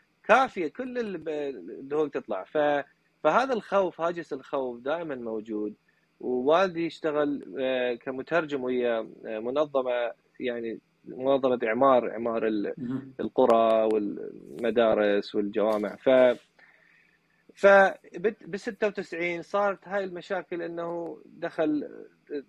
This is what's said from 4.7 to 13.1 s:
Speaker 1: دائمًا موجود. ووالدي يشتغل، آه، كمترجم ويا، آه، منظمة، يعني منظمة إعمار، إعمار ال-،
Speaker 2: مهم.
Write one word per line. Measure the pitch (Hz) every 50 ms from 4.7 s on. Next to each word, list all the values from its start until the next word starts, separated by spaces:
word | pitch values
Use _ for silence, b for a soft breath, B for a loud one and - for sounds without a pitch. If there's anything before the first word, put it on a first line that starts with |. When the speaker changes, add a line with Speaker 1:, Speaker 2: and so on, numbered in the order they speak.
| 120 120
Speaker 1:
دائمًا | 123 135 156 170 175 156 135
موجود. | 127 120 113 110 110 104 113 107 104 107 104 110 _ _ _ _ _ _ _ _ -
ووالدي | - 127 127 123 127 143 156 175 196 190 165 165 170
يشتغل، | 160 - - - 160 147 151 147 147 143 127 - - - 131
آه، | 131 131 131 127 123 123 123
كمترجم | 120 - 135 131 131 131 - 156 170 160 147 143 135 127
ويا، | 127 127 123 120 120 117 113 110 - - - -
آه، | 110 110 110
منظمة، | 113 120 131 147 156 147 139 135 127 127 123 120 120 117 - _ _ _ _ -
يعني | 127 123 120 120 113 113 107 - - _ _ _ _
منظمة | - - - 131 135 139 135 131 131 127 120 123
إعمار، | 110 110 123 135 139 131 123 113 92
إعمار | 104 113 117 117 113 117 117
ال-، | 110 110 104 98 - - -
Speaker 2:
مهم. | 127 120 131 127 131 135